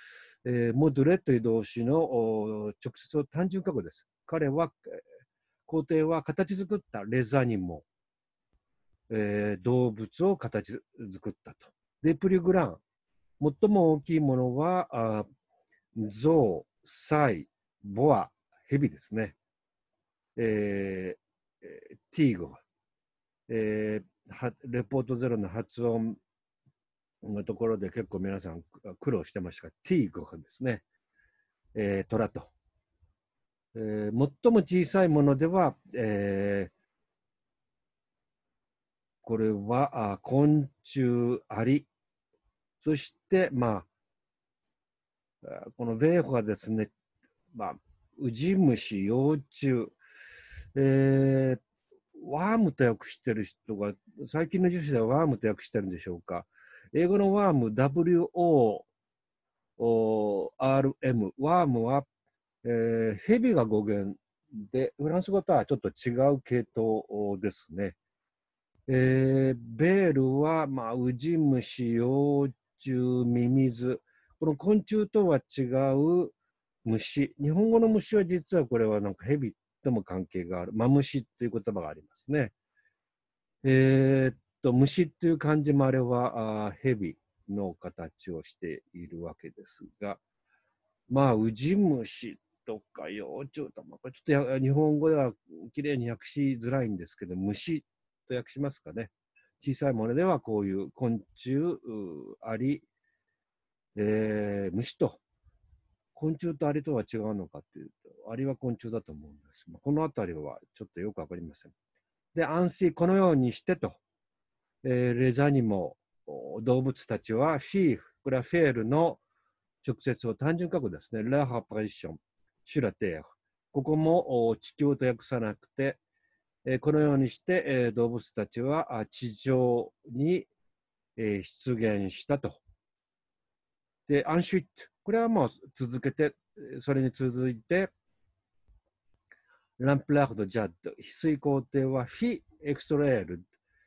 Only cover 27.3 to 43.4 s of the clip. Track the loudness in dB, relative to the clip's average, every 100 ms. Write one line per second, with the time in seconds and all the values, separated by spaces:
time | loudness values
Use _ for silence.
27.3 | -8 -6 -4 -2 -2 -4 -6 -8 -6 -6
28.3 | -6 -8 -14 -16 -20 -20 -8 -2 -2 -4
29.3 | -8 -10 -12 -20 _ -2 0 0 -4 -14
30.3 | -16 -20 -8 -4 -4 _ _ _ _ _
31.3 | _ _ _ _ -4 -2 -2 -2 -2 -2
32.3 | -4 -18 _ _ _ _ _ _ _ _
33.3 | _ _ _ _ -10 -6 -4 -2 0 0
34.3 | 4 4 4 4 2 2 4 4 6 6
35.3 | 4 2 4 2 0 _ -4 -2 0 0
36.3 | 0 -2 -2 -4 _ _ _ _ _ _
37.3 | _ _ _ _ _ _ _ _ _ _
38.3 | _ _ _ _ _ _ _ _ _ -6
39.3 | -2 -2 -2 -2 0 0 -2 -6 -6 -2
40.3 | 2 4 4 0 _ -10 -2 0 0 0
41.3 | -2 -6 -4 0 0 -2 _ _ _ _
42.3 | _ _ _ _ _ -4 -4 -4 -14 0
43.3 | 2